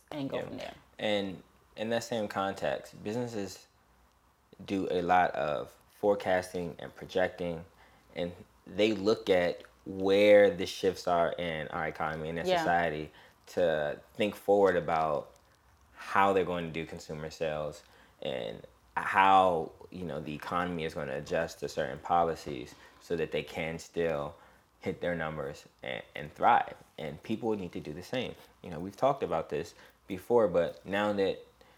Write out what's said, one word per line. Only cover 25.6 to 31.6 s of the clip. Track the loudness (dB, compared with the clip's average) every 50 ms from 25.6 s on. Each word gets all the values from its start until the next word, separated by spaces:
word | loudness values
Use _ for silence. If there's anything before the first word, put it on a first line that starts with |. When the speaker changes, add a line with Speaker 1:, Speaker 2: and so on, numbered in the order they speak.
| -16 -20 _ _
Speaker 2:
and, | -12 -10 -10 -10 -12 -12 -12
and | -12 -12 -12 -6
thrive. | 2 4 6 6 6 4 0 -6 -14 -20 _ _ -12
And | -10 -10 -10 -10 -8
people | -6 -6 -4 -2 -2 -2
need | -2 -4 -8 -10
to | -10
do | -10 -10 -10
the | -12 -10
same. | -8 -6 -6 -6 -6 -8 -12 -18 -20 _ _ -14
You | -12
know, | -10 -10
we've | -10 -10 -4 0
talked | 0 0 2 0 -2
about | -2 -2 -2 -2 -4
this | -4 -6 -6 -8 -12 -20 -20 -20 _ _ _ -10
before, | -10 -10 -2 2 4 4 4 4
but | 4 2 0 0 -2 -8 -8
now | -4 -2 0 0 0 2
that, | 2 0 0 0 -4 -10 -18 _ _